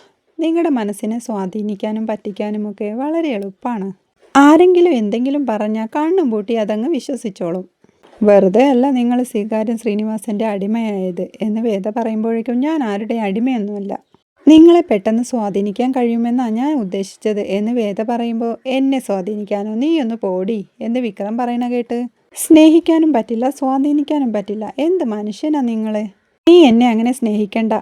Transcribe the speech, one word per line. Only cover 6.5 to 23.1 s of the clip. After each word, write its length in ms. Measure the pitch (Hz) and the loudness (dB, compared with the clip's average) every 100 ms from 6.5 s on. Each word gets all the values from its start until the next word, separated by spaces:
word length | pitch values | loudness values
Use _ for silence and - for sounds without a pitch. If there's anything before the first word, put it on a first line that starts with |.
അതങ്ങ് 340 | 226 208 214 262 | -2 -2 -2 -2
വിശ്വസിച്ചോളും. 760 | 285 - 247 214 - 175 185 185 _ _ _ _ - | -4 -4 -8 -8 -6 -6 -6 -10 _ _ _ _ 2
വെറുതെ 440 | 208 202 190 208 277 | 6 6 6 4 4
അല്ല 140 | 247 277 | 4 2
നിങ്ങൾ 280 | 254 240 247 | 2 0 0
ശ്രീകാര്യം 540 | 247 214 214 220 220 226 | -2 -4 -4 -4 -2 -4
ശ്രീനിവാസന്റെ 680 | 226 208 214 214 233 202 220 | -4 -2 -4 -6 -6 -4 -2
അടിമയായത്" 760 | 202 202 233 220 196 185 175 180 - | -2 -2 -2 -4 -4 -4 -6 -8 -6
എന്ന് 200 | 220 220 | -4 -2
വേദ 260 | 233 196 214 | -2 -2 -4
പറയുമ്പോഴേക്കും, 680 | 233 220 220 226 226 233 240 | -4 -4 -2 -2 -4 -2 -2
"ഞാൻ 180 | 294 320 | 0 -2
ആരുടെ 320 | 226 202 214 233 | -2 -4 -4 -4
അടിമയൊന്നുമല്ല, 720 | 202 202 254 240 202 208 196 - _ _ _ _ 277 | -2 -2 -2 -2 -4 -6 -8 -10 _ _ _ _ 6
നിങ്ങളെ 360 | 320 339 349 | 10 10 8
പെട്ടെന്ന് 420 | 349 208 220 226 | 4 0 0 -2
സ്വാധീനിക്കാൻ 640 | 247 240 208 196 208 196 254 | -2 -4 -2 -2 -4 -2 -2
കഴിയുമെന്നാ 540 | 254 240 233 233 247 240 | 0 0 0 0 -2 -2
ഞാൻ 220 | 220 285 294 | -2 -2 -2
ഉദ്ദേശിച്ചത്" 640 | 190 196 196 - 214 208 202 | -4 -6 -8 -6 -4 -2 -2
എന്ന് 240 | 196 214 | -2 -2
വേദ 300 | 247 208 196 | -2 -2 -4
പറയുമ്പോ, 460 | 220 233 233 226 233 220 262 | -4 -2 -2 -4 -4 -6 -4
"എന്നെ 300 | 262 269 262 | 0 2 0
സ്വാധീനിക്കാനോ? 760 | 240 196 185 208 196 208 214 | -2 -4 -4 -6 -4 -4 -4
നീ 160 | 220 294 330 | -2 0 0
ഒന്ന് 160 | 226 226 | -2 -4
പോടി" 420 | 196 185 190 220 - - | -4 -2 -2 -4 -8 -10
എന്ന് 200 | 220 247 | -4 -4
വിക്രം 360 | 240 196 202 233 | -4 -6 -6 -4
പറയണ 300 | 240 240 247 | -4 -4 -4
കേട്ട്, 300 | 240 233 240 247 _ _ - | -4 -4 -6 -6 _ _ -8
"സ്നേഹിക്കാനും 760 | - 320 320 330 339 320 320 | 4 6 8 6 4 2 2